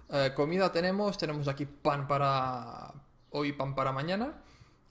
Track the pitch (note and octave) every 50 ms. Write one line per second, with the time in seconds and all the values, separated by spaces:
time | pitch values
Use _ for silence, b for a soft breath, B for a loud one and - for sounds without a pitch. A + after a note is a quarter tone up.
0 | B - D3 C#3+ C3+ C3+ C3+ - D3 D3+ E3+ F#3 F#3+ F3 F3 E3 F3 F#3 F#3+ G3+
1 | G#3 G3+ F#3 - E3+ D#3 D3+ D3 C#3+ C#3 C3+ C3+ D3 C#3 - - - D#3 C#3+ C#3+
2 | C#3 C3+ C#3+ C#3 C#3+ C#3 C3+ C3+ C3 B2+ B2+ A#2+ A#2+ A#2 - - - - - -
3 | - - - - _ _ - C#3+ D3 C#3+ C#3+ - C3+ C#3 C3+ C3+ C3 C3+ C3 C3
4 | D3 E3 F#3 G3+ A#3 C#4+ D#4+ - B B B B B B B B _ _